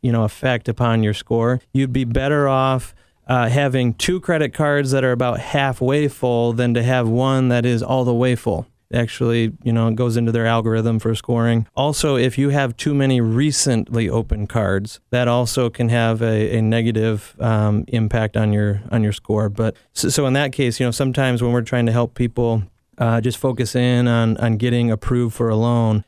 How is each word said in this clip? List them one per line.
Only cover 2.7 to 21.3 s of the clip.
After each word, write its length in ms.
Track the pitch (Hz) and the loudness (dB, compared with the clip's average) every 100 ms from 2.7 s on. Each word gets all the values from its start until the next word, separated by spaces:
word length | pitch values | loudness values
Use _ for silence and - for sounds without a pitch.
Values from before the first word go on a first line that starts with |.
| 131 - - _ _ - | 0 -4 -20 _ _ -2
uh, 220 | 127 113 | 0 2
having 440 | 131 143 131 123 110 | 2 2 2 0 -2
two 240 | - 185 | -2 -2
credit 320 | - 165 147 | -2 0 -2
cards 380 | - 151 143 139 | -2 0 0 0
that 120 | 135 | 0
are 80 | 131 | 0
about 280 | 123 127 113 | 0 0 -2
halfway 680 | - 147 139 123 127 143 147 | -4 -2 -2 0 0 0 -2
full 460 | - 127 120 117 | -2 -2 0 0
than 200 | 117 123 | 0 0
to 100 | 120 | 0
have 240 | 120 127 117 | 2 0 2
one 420 | 117 135 135 127 | 0 2 2 2
that 160 | 123 123 | 2 2
is 160 | 117 | 0
all 220 | - 131 123 | 0 0 0
the 80 | |
way 220 | 117 127 120 | 2 0 0
full. 300 | - 92 - _ _ | -2 -4 -6 _ _
It 80 | 120 | -4
actually, 540 | 117 - 120 117 113 - | -4 -2 0 0 -2 -4
you 120 | 123 | -2
know, 180 | 117 113 | 0 0
goes 240 | 110 123 113 | 0 0 0
into 160 | 117 | 0
their 160 | 117 113 | 0 0
algorithm 520 | 117 113 113 110 113 | 0 0 0 0 0
for 140 | 113 110 | -2 -4
scoring. 520 | - 117 117 117 110 - | -2 0 2 0 -2 -2
Also, 400 | 143 143 156 135 | -2 0 0 2
if 220 | 127 117 | 0 0
you 120 | 139 | 0
have 280 | 143 135 117 | 0 -2 -2
too 180 | - 143 | -2 2
many 240 | 135 127 | 2 2
recently 880 | 113 113 151 135 143 113 - 117 104 | 2 2 0 0 0 0 0 -2 0
opened 380 | 113 110 107 104 | -2 -2 -4 -2
cards, 520 | 117 98 98 107 - _ | -2 0 0 -4 -12 _
that 160 | 123 120 | 0 2
also 420 | 120 120 - 120 | 0 0 0 -2
can 200 | - 120 | 0 0
have 320 | 120 113 110 | 2 0 0
a, 360 | 117 110 107 117 | 0 0 0 0
a 40 | |
negative, 720 | 110 113 117 110 110 107 - - | 0 2 0 0 0 -2 -8 -4
um, 440 | 117 110 107 104 - | 0 2 2 0 -2
impact 480 | 117 110 117 110 110 | -2 0 0 -2 0
on 160 | 107 | 0
your, 280 | 104 104 101 - | 2 0 -2 -2
on 140 | 117 | -2
your 100 | 107 | 0
score. 360 | 101 - 107 107 | -4 -4 -2 -2
But 260 | 101 110 - _ | -2 -4 -4 _
so, 140 | - 139 | -4 -2
so 160 | - 139 | 0 2
in 80 | |
that 200 | 135 143 | 2 0
case, 260 | 127 127 113 | 0 -2 0
you 60 | 123 | -2
know, 40 | |
sometimes 520 | 113 135 127 131 | 0 -2 0 0